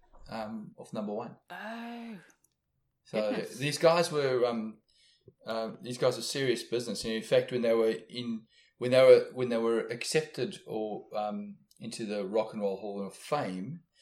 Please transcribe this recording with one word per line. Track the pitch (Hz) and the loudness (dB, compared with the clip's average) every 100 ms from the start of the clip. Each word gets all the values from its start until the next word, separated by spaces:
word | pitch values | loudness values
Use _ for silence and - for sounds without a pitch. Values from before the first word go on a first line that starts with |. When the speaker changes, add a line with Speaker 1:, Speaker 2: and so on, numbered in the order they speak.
| _ - - | _ -20 -12
Speaker 1:
um, | 113 107 110 107 - | -10 -8 -10 -12 -18
off | - | -14
number | 110 104 | -10 -6
one. | 107 123 - - | -6 -8 -14 -18
Speaker 2:
Oh. | 180 208 226 233 240 233 202 - _ _ _ _ _ _ _ | -14 -12 -10 -12 -12 -12 -16 -18 _ _ _ _ _ _ _
Speaker 1:
So | _ 110 107 | _ -4 -2
Speaker 2:
Goodness. | - 90 110 | -4 -6 -6
Speaker 1:
these | 143 143 | -4 4
guys | 165 170 170 | 6 6 2
were, | 151 139 127 120 | 0 0 2 0
um, | 117 110 - _ _ _ _ _ - - | 0 -6 -10 _ _ _ _ _ -16 -8
uh, | 113 113 - | -6 -6 -8
these | 113 123 | -10 0
guys | 131 120 | 0 0
are | |
serious | 117 143 131 113 | -4 -2 0 0
business. | - 120 120 98 | -2 -4 -4 -6
And | 117 | -4
in | 113 | -4
fact, | - 131 123 | 2 2 2
when | 127 | 0
they | 117 | 2
were | 113 113 113 - | 4 4 0 -6
in, | 120 120 110 - _ _ - | -10 -6 -8 -10 _ _ -6
when | 123 | 2
they | 123 | 8
were, | 131 123 - | 12 10 8
when | 127 123 | -2 -2
they | 117 | 0
were | 113 113 - | 2 0 0
accepted | 101 - 156 156 - 117 - - | -6 -2 -2 -2 -4 -6 -6 -8
or, | 110 107 101 - | -6 -6 -8 -8
um, | 107 107 104 104 101 _ - | -6 -4 -6 -8 -14 _ -16
into | 110 113 107 | -12 -8 -6
the | 104 | -4
Rock | 95 107 - | -2 -2 -2
and | 110 | -2
Roll | 101 95 | -4 -4
Hall | 104 101 98 | -6 -8 -8
of | |
Fame, | - - 147 113 92 107 170 _ _ | -10 -6 -4 -4 -6 -8 -12 _ _